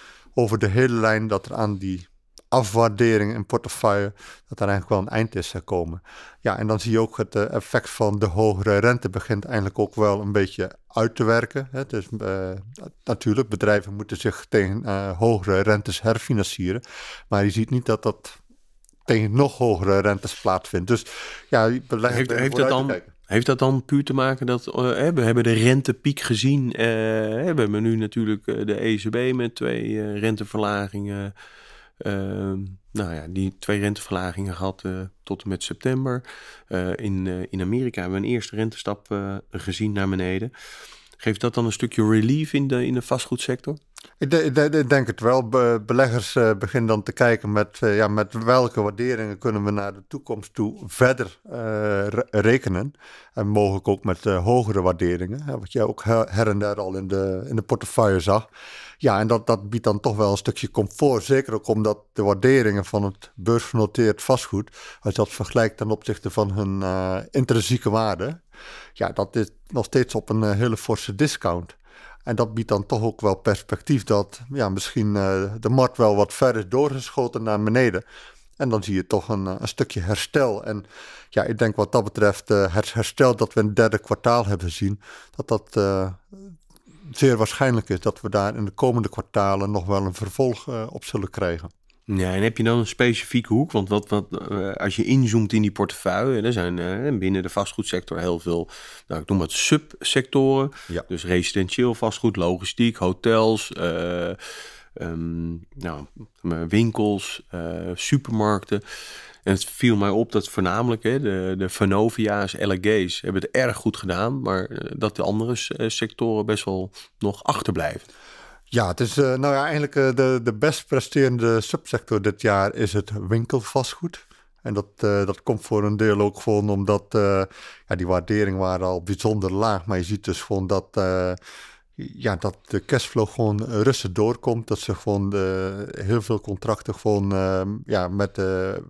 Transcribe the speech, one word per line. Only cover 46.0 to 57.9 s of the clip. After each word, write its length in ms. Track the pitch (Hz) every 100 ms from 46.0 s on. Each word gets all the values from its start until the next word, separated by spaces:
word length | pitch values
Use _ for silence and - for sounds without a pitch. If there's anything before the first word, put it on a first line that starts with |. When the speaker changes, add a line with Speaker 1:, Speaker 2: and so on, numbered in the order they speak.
| 131 117 98 131
Speaker 1:
eh, 140 | 113 101
beginnen 300 | 110 131 113
dan 140 | 110
te 100 | 101
kijken 400 | - 120 110 104
met, 260 | 104 104 -
eh, 160 | 113 104
ja, 120 | 107
met 240 | 104 104
welke 480 | 113 113 127 123 120
waarderingen 580 | 104 101 123 120 107 101
kunnen 260 | 120 107
we 60 | 101
naar 240 | 104 101
de 80 | 98 -
toekomst 460 | 143 - 107 -
toe 280 | - 107 208 -
verder, 520 | - 127 131 98 - 214
eh, 560 | 127 113 107 107 98 101
re-, 200 | 104 -
rekenen. 600 | 107 107 131 113 92 135 - - - -
En 160 | - 104
mogelijk 400 | 104 101 98 107
ook 160 | 98
met, 220 | 95 87 107
eh, 180 | 92
hogere 380 | 90 123 107 98
waarderingen, 600 | 90 85 87 87 92 127
hè, 160 | 147 131
wat 140 | 92
jij 100 | 127
ook 220 | 107 -
he-, 200 | 107 113
her 240 | 110 98 107
en 100 | 101
der 220 | 104 101
al 160 | 95 95
in 120 | 95
de, 360 | 98 95 92 120
in 80 | 113
de 60 |
portefeuille 580 | - 117 -